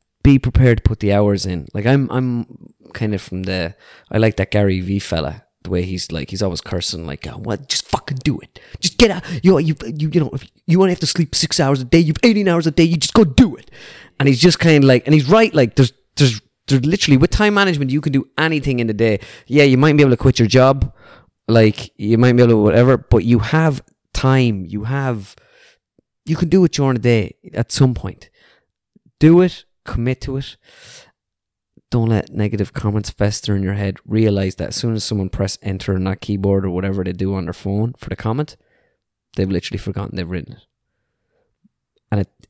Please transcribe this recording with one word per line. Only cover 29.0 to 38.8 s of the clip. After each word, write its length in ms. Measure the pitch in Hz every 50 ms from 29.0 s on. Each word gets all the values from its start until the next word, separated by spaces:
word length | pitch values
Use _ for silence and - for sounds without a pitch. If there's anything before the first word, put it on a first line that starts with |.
| _ _ _ -
Do 220 | - 156 165 175 185
it, 220 | 180 - - - _ _ _ -
commit 360 | - - - 117 127 131 - -
to 140 | - 131 135
it. 180 | 135 - - _ _ _ _ _ - - - - - _ _ _ _ _ _ _ _ _ _ _ _ _ _ _ _ -
Don't 180 | - 120 113 113
let 220 | 113 104 - -
negative 420 | - - 104 104 110 101 101 - -
comments 380 | - - 104 101 107 104 -
fester 460 | - - 101 104 107 - - - 104
in 60 | 98 98
your 100 | 92 101
head. 240 | 101 101 98 92 - _
Realize 480 | - 101 110 113 107 104 98 98 95 -
that 120 | - 87 -
as 80 | -
soon 180 | - - 117 113
as 80 | 107 -
someone 240 | - 107 101 95 92
press 300 | - - 98 101 - - -
enter 320 | 101 95 92 - - 95
on 100 | 92 92
that 160 | 95 92 -
keyboard 440 | - - 104 98 95 98 98 98 95
or 60 | 95
whatever 320 | 87 92 92 98 98 98 92
they 100 | 92 90
do 220 | 90 95 95 98
on 100 | 95 87
their 80 | 80 82
phone 420 | - - 98 98 104 110 120 123 -
for 100 | - -
the 80 | 92
comment, 400 | - - 110 110 135 151 - - _ _ _ _ _